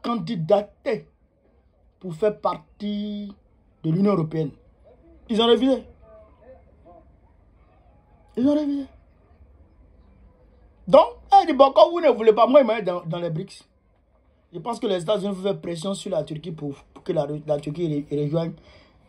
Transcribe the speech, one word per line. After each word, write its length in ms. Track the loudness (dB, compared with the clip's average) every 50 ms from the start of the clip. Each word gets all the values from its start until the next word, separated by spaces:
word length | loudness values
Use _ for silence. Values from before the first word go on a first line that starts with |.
candidaté 1040 | -6 -6 -4 -4 -4 -6 -6 -4 0 2 2 2 2 -2 _ _ -6 -6 -6 -6 -8 -14 _ _ _ _ _ _ _ _ _ _ _ _ _ _ _ _ _ _
pour 140 | -14 -14 -4
faire 260 | -2 0 0 0 -2
partie 920 | -4 -4 -4 -6 -10 _ _ -10 -8 -6 -6 -6 -6 -8 -8 -10 -12 -14 -16 -20 _ _ _ _ _ _ _ _
de 80 | -4 -2
l'Union 220 | 0 2 2 2
européenne. 380 | 2 0 -2 -4 -4 -4 -6 -6 -8 -14 _ -20 _ _ _ -20 -20 _ _ -20 -20 -20 -10 -4
Ils 120 | -2 0
ont 60 | 4
refusé. 380 | 4 4 4 4 2 0 -2 -4 -10 -20 _ -20 -20 -20 -20 -20 -20 -20 _ -20 -20 -20 -20 -20 _ _ _ _ -20 -20 -20 -20 -20 -20 _ _ _ _ _ _ _ _ _ _ _ _ _ _ _ _ _ _ _ _ _ _ _ _
Ils 120 | 0 0 2
ont 60 | 2
refusé. 320 | 0 0 -2 -4 -6 -8 -10 -16 -20 _ _ _ _ _ _ _ _ -20 -20 -20 -20 -20 _ _ -20 -20 _ _ -20 _ _ _ _ -20 -20 _ _ _ _ _ _ -20 -20 _ _ 2
Donc, 200 | 6 6 6 6 4 0 -10 0 4
elle 160 | 4 4 6
dit, 60 | 4
bon, 180 | 4 4 4 6
quand 180 | 6 6 6 6
vous 100 | 4 2
ne 80 | 2 2
voulez 240 | 2 4 4 4
pas, 140 | 4 6 4
moi, 160 | 6 6 6
il 40 | 4
m'a 140 | 4 0 -2
dans, 240 | -4 -4 -6 -6 -6
dans 140 | -8 -8 -6
les 100 | -6 -6
brics. 340 | -6 -8 -10 -12 -16 -20 -20 _ _ _ _ _ _ _ _ _ _ _ _ _ _ _ _ _
Je 60 | -18 -12
pense 220 | -8 -8 -6 -4
que 60 | -2
les 160 | -2 -2 -2
États-Unis 320 | -2 -2 -2 -2 -2 -4 -6
vont 80 | -4
faire 180 | -4 -4 -4 -4
pression 320 | -8 -10 -10 -8 -6 -8
sur 180 | -8 -8 -8 -6
la 140 | -6 -6 -6
Turquie 280 | -6 -10 -12 -12 -12
pour, 220 | -12 -10 -10 -12 -12 -12 -18 _ -20
pour 80 | -10
que 100 | -8 -4
la, 140 | -2 -2 -4 -4 -6 -8 -6
la 120 | -4 -4 -4
Turquie 480 | -4 -8 -8 -6 -4 -4 -4 -4 -6 -4
re-, 140 | -4 -4 -4
rejoigne, 280 | -2 -2 -2 -4 -4 -8 -12 -18 -20 -20 -20 -20 _ _ _ _